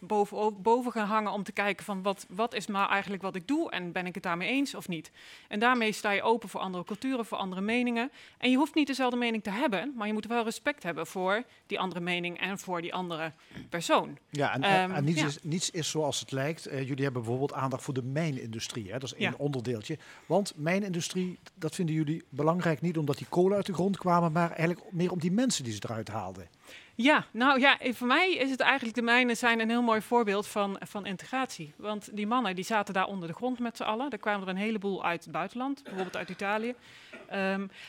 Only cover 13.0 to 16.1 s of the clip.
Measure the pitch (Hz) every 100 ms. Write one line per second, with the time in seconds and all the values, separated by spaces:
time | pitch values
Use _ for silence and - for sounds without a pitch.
13 | 180 160 160 - - - - 170 165 285
14 | 156 143 _ 143 131 117 196 190 185 165
15 | 143 170 208 147 160 175 - 180 143 156
16 | 147